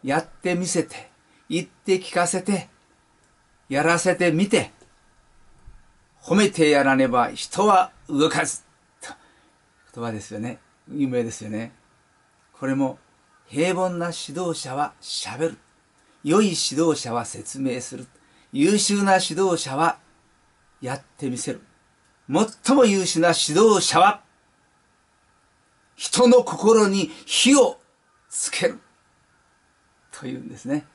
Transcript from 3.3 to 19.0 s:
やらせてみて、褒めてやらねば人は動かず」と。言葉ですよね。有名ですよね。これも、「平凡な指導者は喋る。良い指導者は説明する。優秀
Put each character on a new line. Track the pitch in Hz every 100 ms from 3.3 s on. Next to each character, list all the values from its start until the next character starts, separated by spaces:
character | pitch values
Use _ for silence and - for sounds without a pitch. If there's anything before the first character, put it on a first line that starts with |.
| _ _ _ _
や | 135
ら | 156 170
せ | 180 175
て | 180
み | 156 202
て、 | 196 - _ _ _ _ _ _ _ _ _ - - _ _ _ _
褒 | - 196
め | 208
て | - 151
や | 143
ら | 135 135
ね | 131
ば | 123 120
人 | - - - 208
は | 190 180 _ -
動 | 143 160
か | - 165
ず」 | - _ _ _ _
と。 | - - _ _ _ _ _ _ _ -
言 |
葉 | 117
で | 110
す | -
よ | 107
ね。 | 117 113 _ _ _
有 | 151 135
名 | 123
で | 117
す | -
よ | 110
ね。 | 107 117 _ _ _ _ _ _ _ _
こ | _ 135
れ | 135
も、 | 135 117 _ _ _ _ _
「平 | 143 175 180
凡 | 185
な | 175 170
指 | 165 - 147
導 | 180
者 | 160 135 131
は | 147 _
喋 | - - - 127 165
る。 | - _ _ _ _ _ _
良 | 147 180
い | 214
指 | 165 - 139
導 | 165 151
者 | 123
は | 117 113
説 | 117 107 135
明 | 135 123
す | - 131
る。 | 127 _ _ _ _
優 | 135 156 208
秀 | 202 202